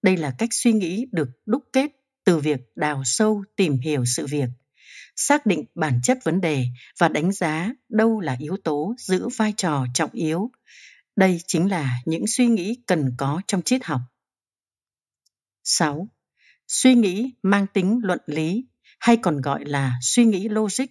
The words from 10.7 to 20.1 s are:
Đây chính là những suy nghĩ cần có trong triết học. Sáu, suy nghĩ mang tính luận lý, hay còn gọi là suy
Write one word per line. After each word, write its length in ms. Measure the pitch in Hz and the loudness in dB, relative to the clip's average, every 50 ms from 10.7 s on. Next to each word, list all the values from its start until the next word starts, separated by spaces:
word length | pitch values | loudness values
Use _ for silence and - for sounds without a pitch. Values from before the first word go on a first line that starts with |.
| - - - - - _ _ _ _ | -20 -20 -20 -20 -20 _ _ _ _
Đây 260 | - 190 190 180 165 - | 2 4 4 4 0 -2
chính 220 | - - 170 170 196 | -2 0 0 2 2
là 280 | 202 170 143 131 123 123 - | 0 0 -2 -2 -4 -4 -4
những 220 | 165 160 170 196 | -4 -4 -4 -2
suy 200 | 214 - - 247 | -4 0 2 2
nghĩ 360 | 240 233 202 175 196 240 247 _ | 4 4 2 0 -4 -6 -8 _
cần 280 | - 185 165 143 131 123 | -2 0 0 0 -2 -2
có 240 | 120 139 135 147 170 190 | -2 -2 -2 -2 -4 -4
trong 140 | - - 185 | -2 -4 -2
triết 220 | 170 - - - - | 0 0 -2 -2 0
học. 180 | - 156 123 123 - _ _ _ _ _ _ _ _ _ _ _ _ _ _ _ _ _ _ _ _ _ _ _ _ _ _ _ _ _ _ _ | -2 -4 -4 -4 -8 _ _ _ _ _ _ _ _ _ _ _ _ _ _ _ _ _ _ _ _ _ _ _ _ _ _ _ _ _ _ _
Sáu, 440 | - - - 170 151 143 151 185 226 _ _ _ _ _ _ _ _ _ _ _ | -4 0 0 0 0 0 -4 -8 -10 _ _ _ _ _ _ _ _ _ _ _
suy 280 | - - - - 262 254 | -8 -6 4 6 6 6
nghĩ 360 | 240 220 190 175 202 233 269 247 _ - | 6 4 4 2 0 -4 -4 -6 _ 0
mang 240 | 190 196 202 196 196 _ | 2 2 2 2 0 _
tính 260 | 202 180 185 220 247 226 | 0 2 2 0 0 0
luận 160 | 190 180 - _ | -2 -2 -4 _
lý, 420 | - 147 160 156 160 180 226 262 _ _ _ _ _ _ _ | -6 -4 -2 -2 -2 -2 -4 -6 _ _ _ _ _ _ _
hay 180 | - - 233 | 4 4 4
còn 240 | 226 233 185 156 143 | 4 4 0 0 0
gọi 240 | 131 143 139 - 143 | -2 -2 -2 -4 -4
là 280 | 147 147 139 139 131 123 123 | -4 -2 -2 0 -2 -2 -2
suy 240 | - - | -4 0